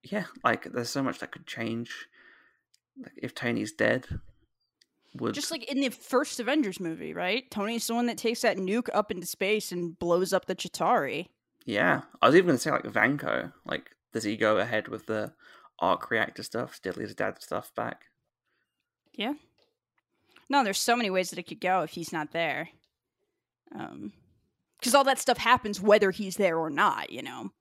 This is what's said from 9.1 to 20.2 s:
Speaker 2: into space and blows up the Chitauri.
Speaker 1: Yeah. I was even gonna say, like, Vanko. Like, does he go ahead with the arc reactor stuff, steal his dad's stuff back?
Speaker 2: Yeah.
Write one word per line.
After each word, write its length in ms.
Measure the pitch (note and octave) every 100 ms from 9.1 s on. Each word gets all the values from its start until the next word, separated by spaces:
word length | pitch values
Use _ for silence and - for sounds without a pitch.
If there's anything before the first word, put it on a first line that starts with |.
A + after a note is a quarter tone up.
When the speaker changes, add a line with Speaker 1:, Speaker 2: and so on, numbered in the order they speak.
Speaker 2:
into 160 | F#3 F3
space 440 | - F#3+ G#3+ -
and 260 | F3 E3+ E3
blows 340 | F3 F3 F#3
up 120 | F#3 -
the 80 | F#3
Chitauri. 760 | F3 - F3 A3+ C#3 B2 F3+ _ _ _ -
Speaker 1:
Yeah. 360 | G#2 F3 C#3 - -
I 60 | A#2
was 80 | E3
even 120 | F3+
gonna 100 | C3
say, 140 | D#3
like, 120 | C3 -
Vanko. 680 | G#2+ A2 C#3+ - B1 - -
Like, 280 | - - - _ _
does 120 | A2+
he 120 | A2 G#2
go 200 | A2+ G#2+
ahead 300 | A2 A2 G#2
with 180 | A2 -
the 280 | G#2+ A2 _ - - - -
arc 320 | - F2 -
reactor 320 | A2+ A2 -
stuff, 320 | G#2+ A2 B2 -
steal 180 | F#2+
his 200 | - G#2+
dad's 320 | G#2 G#2 - -
stuff 280 | G2+ - -
back? 300 | A#2 - _ _ _ _ _ _ _ _ _ _ _
Speaker 2:
Yeah. 200 | - A3 D4 _ _ _ _ _ _ _ _